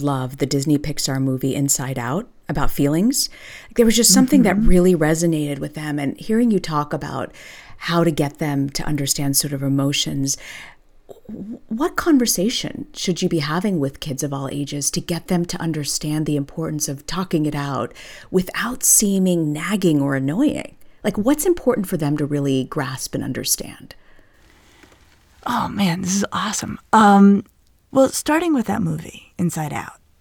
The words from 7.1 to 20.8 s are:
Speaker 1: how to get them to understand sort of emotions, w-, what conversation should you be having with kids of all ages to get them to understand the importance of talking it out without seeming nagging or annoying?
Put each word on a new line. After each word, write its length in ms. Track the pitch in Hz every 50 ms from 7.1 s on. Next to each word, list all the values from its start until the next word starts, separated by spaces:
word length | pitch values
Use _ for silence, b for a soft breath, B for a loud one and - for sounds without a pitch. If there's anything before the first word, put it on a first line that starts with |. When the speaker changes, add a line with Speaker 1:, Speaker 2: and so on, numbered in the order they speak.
| 151 127 - - B B B B B B B B B B
Speaker 1:
how 260 | - - 170 170 170
to 60 | 170
get 300 | 151 - 147 143 - -
them 280 | 165 151 143 139 139 139
to 120 | - - -
understand 540 | - 147 143 139 139 - - 143 139 135 -
sort 160 | - 143 143
of 80 | 131
emotions, 760 | 139 135 139 139 139 139 143 - - 156 151 139 139 139 - B B B B B B B B B _ _ _ - _ - - - _ -
w-, 320 | 214 196 190 208 240 - - -
what 280 | 226 226 302 370 -
conversation 920 | - - 359 302 254 240 220 - - 175 233 262 - - - - - - - -
should 260 | - - 196 175 -
you 80 | 185 170
be 100 | 170 165
having 400 | 143 147 156 180 185 214 190 165
with 200 | 139 135 139 -
kids 240 | - 156 127 135 160
of 100 | 139 143
all 160 | 135 139 131
ages 380 | 135 143 143 139 147 143 139 -
to 120 | - 185
get 260 | - - 170 165 - -
them 180 | 160 165 170
to 160 | 170 - -
understand 640 | 160 165 156 156 143 - - - - 151 151 156 156
the 100 | 147 147
importance 540 | 143 139 - - - 160 156 156 147 - -
of 160 | 139 135 -
talking 400 | - 165 180 190 - - 156 151
it 80 | 151 147
out 400 | 147 143 143 135 123 110 - B B B B B B B B
without 500 | - 185 185 - - - - 233 254 254 -
seeming 720 | - - - 220 196 196 190 185 185 180 170 160 147 147
nagging 480 | 151 165 180 214 196 185 175 151 143
or 140 | 139 139 139
annoying? 640 | 135 135 135 151 208 294 302 - - - - - -